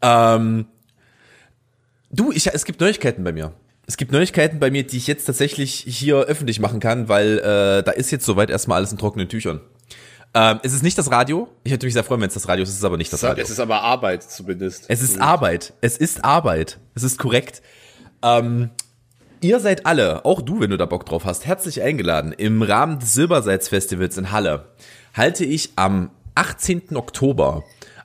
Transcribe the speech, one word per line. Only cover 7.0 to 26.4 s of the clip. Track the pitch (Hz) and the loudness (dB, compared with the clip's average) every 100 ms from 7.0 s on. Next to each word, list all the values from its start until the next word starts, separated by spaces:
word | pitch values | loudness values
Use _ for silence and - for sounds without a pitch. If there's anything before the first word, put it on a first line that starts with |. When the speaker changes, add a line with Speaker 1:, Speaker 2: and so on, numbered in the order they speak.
| 110 | 2
Speaker 1:
weil, | 104 107 107 | 4 4 2
äh, | 104 101 98 98 | 2 2 4 4
da | 98 | 2
ist | - 131 | -2 -2
jetzt | 139 | -2
soweit | - 98 104 | -2 0 0
erstmal | - - 85 | 0 0 0
alles | 98 | -2
in | 104 | -4
trockenen | 104 104 90 | -4 -4 -6
Tüchern. | 113 92 78 - _ - - - - _ | -6 -6 -8 -12 _ -20 -20 -20 -20 _
Ähm, | 113 110 110 | 4 4 4
es | 127 | -2
ist | 131 | 0
nicht | 160 - | 0 0
das | 135 | 0
Radio. | 120 127 160 240 _ | 2 2 -2 -6 _
Ich | 123 | -4
würde | 131 127 | -2 0
mich | |
sehr | 117 | 0
freuen, | - 120 | 0 0
wenn | 98 | -2
es | |
das | 101 - | -4 -2
Radio | 92 | 0
ist. | 95 | 0
Es | 98 | -2
ist | |
aber | 101 85 | -2 -2
nicht | 85 | -4
das | - | -2
Speaker 2:
Es | |
ist, | 123 | -2
Speaker 1:
Radio. | 135 | -2
Speaker 2:
es | 107 | -4
ist | 110 | -4
aber | 117 107 | -2 0
Arbeit | 113 123 107 90 | 0 0 0 -4
zumindest. | - - 95 90 95 - - | -6 -14 -8 -6 -6 -8 -4
Speaker 1:
Es | 117 | -2
ist | 127 | 0
Speaker 2:
Gut. | 98 | 0
Speaker 1:
Arbeit. | 139 170 107 87 - - | 2 2 2 -2 -6 -4
Es | 120 - | -2 0
ist | 160 - | -4 -2
Arbeit. | 127 156 139 80 80 - - | 2 2 2 0 -2 -8 -14
Es | - | -6
ist | 127 - | -4 -2
korrekt. | 127 123 - - _ _ - - - - | 0 0 -2 -14 _ _ -20 -20 -20 -2
Ähm, | 120 120 117 120 120 - - _ _ _ _ - | 2 4 2 -2 -2 -6 -16 _ _ _ _ -2
ihr | 170 240 | 2 4
seid | 202 185 156 | 2 0 2
alle, | 160 95 80 | 4 4 2
auch | - - | 0 0
du, | 117 190 | 0 -2
wenn | 101 | 0
du | 95 | 0
da | |
Bock | 85 90 - | -2 -4 -4
drauf | 82 | -4
hast, | 92 87 143 | -4 -6 -4
herzlich | 185 170 - | -4 -4 -4
eingeladen. | 123 151 95 78 76 | -2 0 0 0 -2
Im | - 107 110 | -2 0 2
Rahmen | 107 107 156 147 | 2 2 2 -2
des | 117 | -2
Silbersalz-Festivals | 127 165 160 104 95 - 101 - 90 90 95 | 2 4 2 2 0 0 -2 -2 -2 -2 -4
in | 92 | -4
Halle | 107 92 73 - _ - - _ | 0 0 -2 -8 _ -20 -20 _
halte | - 135 170 | 0 0 0
ich | 147 156 - - | -2 -2 -4 0
am | 95 98 90 _ - | 2 2 -2 _ -8
achtzehnten | - | -4